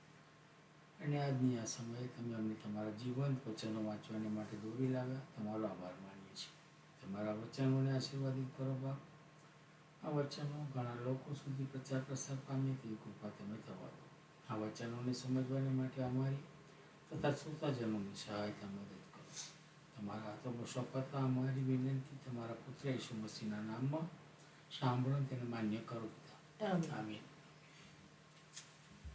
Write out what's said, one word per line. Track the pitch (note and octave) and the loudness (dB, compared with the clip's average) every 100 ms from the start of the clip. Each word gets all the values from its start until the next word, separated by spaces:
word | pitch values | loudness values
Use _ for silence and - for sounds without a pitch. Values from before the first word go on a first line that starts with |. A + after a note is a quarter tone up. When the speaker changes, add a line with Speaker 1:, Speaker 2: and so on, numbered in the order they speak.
| - - - - - - - - - - | -20 -20 -20 -20 -20 -20 -20 -20 -20 -4
Speaker 1:
અને | D3 D3 | 2 4
આજની | C#3+ C3 B2+ A#2+ | 4 6 4 4
આ | |
સમયે | G#2+ - A#2 A#2+ B2 | 0 -2 -4 -4 -6
તમે | - A#2+ | -4 -4
અમને | A2+ G#2+ | 0 0
તમારા | G#2+ G#2+ G#2 G#2+ | -2 -4 -2 -2
જીવંત | G#2 B2 B2+ C#3 C3 A2 | -2 -2 2 2 2 0
વચનો | - A2 A2 | -4 -2 0
વાંચવાને | G#2+ G#2 - A2 G#2+ | 0 -2 -4 -2 0
માટે | G#2+ G#2 G#2 | 0 -2 -4
દોરી | A2 A#2+ C3 | -4 2 4
લાવ્યા. | B2+ B2+ C3 - - | 4 2 -2 -6 -6
તમારો | G#2+ A2 | -2 0
આભાર | G#2+ F#2 F2+ | 0 -2 -8
માનીએ | F#2 F#2+ G2 - | -8 -12 -14 -14
છીએ. | - - - - - - - F#2+ | -10 -10 -12 -20 -20 -20 -14 -6
તમારા | G2+ G#2+ | 0 0
વચનોને | G#2+ A#2 - C3 C3+ C3+ | 0 -2 4 6 8 6
આશીર્વાદિત | C3 - C#3 C3+ C3 B2+ - | 4 2 0 2 2 0 0
કરો, | C3 | 0
બાપ. | B2+ C3+ C3+ - - - - - - - - - - - | 0 0 -4 -8 -18 -20 -20 -20 -20 -20 -20 -20 -8 0
આ | |
વચનો | D3 C#3 - C#3+ D3 D3 | 2 2 0 -2 0 -2
ઘણા | B2+ A#2+ | 0 -2
લોકો | A#2+ B2 C3+ D3 | 0 0 0 0
સુધી | C#3+ C#3+ C3+ | -6 -4 -2
પ્રચાર | C3+ C3 C3 C3 | -2 -4 -2 -2
પ્રસાર | C3+ C3 C3+ C3+ | 0 -4 -2 -4
પામે | C3 C3+ C3+ | 0 2 2
તેવી | C3 A2+ | 2 -2
કૃપા | G#2+ G#2+ G2+ G#2 | -6 -8 -8 -8
તમે | G2+ G2+ A2 | -6 -6 -6
થવા | - F#2 - | -8 -10 -10
દો. | - - - - - - | -12 -16 -20 -20 -16 -6
આ | |
વચનોને | A2 G#2+ - A#2 A#2+ B2 | -2 -2 -2 -4 0 0
સમજવાને | B2 B2+ C3 B2+ C3+ C3+ | 0 2 2 4 4 4
માટે | C3 C3 C3 | 4 2 2
અમારી | B2+ B2+ C3+ C#3 - - - - - - - | 2 4 4 2 -2 -14 -18 -18 -18 -18 -6
તથા | - D3 | 2 4
શ્રોતાજનોની | C#3+ D#3 D3 D3 B2 G#2+ G#2+ G2 | 4 0 0 2 2 2 2 0
સહાયતા | G2+ - G#2 G#2 G#2 G2+ | -4 -2 0 0 -2 -6
મદદ | G2+ G2 F#2+ - | -6 -8 -12 -14
કરો. | - - - - - - - - - | -16 -12 -10 -10 -12 -20 -20 -16 -8
તમારા | G2+ G#2+ | -4 -4
હાથોમાં | G#2+ G#2 B2+ A#2+ A#2 | -4 -4 -2 -2 -2
સોંપાતા | B2+ B2 C3+ C3 C#3 | -2 0 0 0 4
અમારી | C3 B2+ C3 C3 | 6 6 4 4
વિનંતી | C3 C3 C3 C3+ C3 C#3 C3 | 4 6 4 2 -2 -8 -6
તમારા | A#2+ A2+ | -4 -4
પુત્ર | A2+ - - C#3 | -4 -8 -4 0
ઈસુ | B2 - A2 | 0 -2 -4
મસીહના | G#2+ - G#2+ G#2 | -4 -4 -2 -2
નામમાં | G#2+ A2+ C3+ D#3 E3+ - - - - - - - | -2 0 2 2 0 -6 -18 -20 -20 -20 -12 2
સાંભળો | C3 B2 B2+ | 4 6 4
અને | C#3+ C3 | 4 2
તેને | B2 | 0
માન્ય | A#2+ A2+ G#2+ A2 | -2 2 2 2
કરો, | - A#2 | 0 -4
પિતા. | A2 - - - - - G#3 | -4 -8 -16 -18 -14 -2 4
Speaker 2:
આમીન. | F3 D#3 | 4 4
Speaker 1:
આમીન. | A2 G#2+ G#2+ - - - - - - - - - - - - - - - - - - - | 0 -4 -6 -10 -18 -20 -20 -20 -18 -18 -18 -20 -20 -20 -20 -16 -14 -14 -18 -20 -14 -14